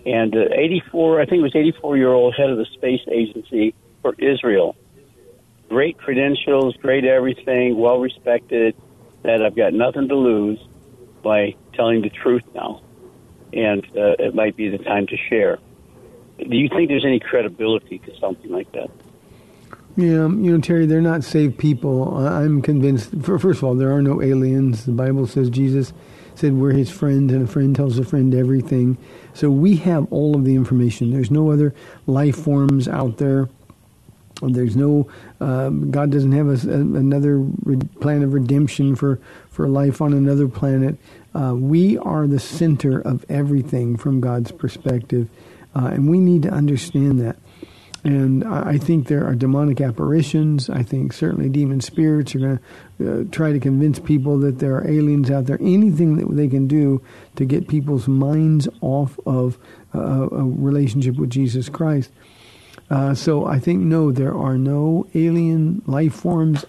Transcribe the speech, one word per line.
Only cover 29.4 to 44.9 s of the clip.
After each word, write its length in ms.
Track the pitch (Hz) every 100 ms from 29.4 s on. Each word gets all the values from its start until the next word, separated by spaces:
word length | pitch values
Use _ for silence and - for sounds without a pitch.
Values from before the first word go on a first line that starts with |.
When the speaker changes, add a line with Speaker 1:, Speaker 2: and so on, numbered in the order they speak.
| 147
Speaker 2:
we 260 | 139 180 175
have 320 | 170 165 -
all 240 | 139 151 147
of 80 |
the 100 | 131
information. 560 | 131 123 127 120 107 120
There's 220 | 135 113
no 180 | 147 156
other 240 | 147 147 - - - -
life 300 | 135 147 127
forms 500 | - 143 139 139 127
out 300 | - 131 113
there. 300 | 139 135 131 - - _ _ _ - _ - -
There's 360 | 139 123 123 110
no, 320 | 143 147 139 - - -
uh, 300 | 139 131 135
God 420 | 147 147 139 143
doesn't 180 | 143 135
have 160 | 139 147
a, 240 | 131 -
a, 80 | 143
another 600 | 143 71 135 143 143 143
re-, 380 | 135 - - 131 - -
plan 220 | 147 147
of 120 | 139
redemption 600 | 139 123 139 147 - 139
for, 240 | 131 143 131 - - -
for 160 | - 147
life 340 | 139 143 -
on 120 | 151
another 340 | 139 139 139 139
planet. 500 | - 139 135 135 151 - - -
Uh, 220 | 160 131 123
we 400 | 135 165 190 220
are 300 | - 156 147
the 100 | 143
center 640 | - 156 165 143 143 131
of 240 | 147 127 -
everything 680 | 143 143 143 120 127 120 120
from 240 | 143 135
God's 320 | 123 120 110
perspective, 760 | - 123 - 135